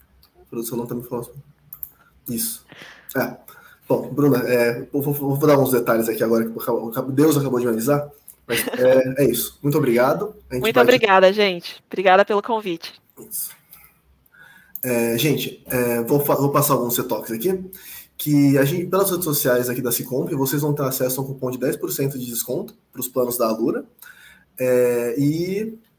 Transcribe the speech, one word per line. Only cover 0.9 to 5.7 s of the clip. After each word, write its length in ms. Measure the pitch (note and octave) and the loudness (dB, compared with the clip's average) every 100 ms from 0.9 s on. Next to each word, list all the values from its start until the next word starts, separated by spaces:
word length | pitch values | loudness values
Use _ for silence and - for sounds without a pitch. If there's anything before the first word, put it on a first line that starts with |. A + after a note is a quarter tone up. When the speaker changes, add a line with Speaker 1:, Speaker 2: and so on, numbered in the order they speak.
| A#2+ | -10
Speaker 1:
me 80 | |
falando. 280 | A#2+ B2 A#2 - - _ _ - - _ _ _ - | -8 -10 -10 -16 -20 _ _ -20 -20 _ _ _ -10
Isso. 380 | A#2 - - - - - - - C3+ | -6 -6 -8 -16 -20 -20 -20 -8 -4
É. 200 | A#2 A2+ - - - - - | -4 -6 -20 -20 -20 -14 -4
Bom, 240 | B2 - | -2 -2
Bruna, 260 | B2+ C#3+ B2+ A#2 | 0 2 2 2
é, 320 | B2 A#2+ A#2 - | 2 2 0 -4
eu 80 | C#3+ | -4
vou, 140 | C#3 C#3 | -2 -2
vou, 220 | C#3 C#3 | -2 2
vou 120 | D3+ | 4
dar 80 | C#3 | 4
uns 120 | C3 | 4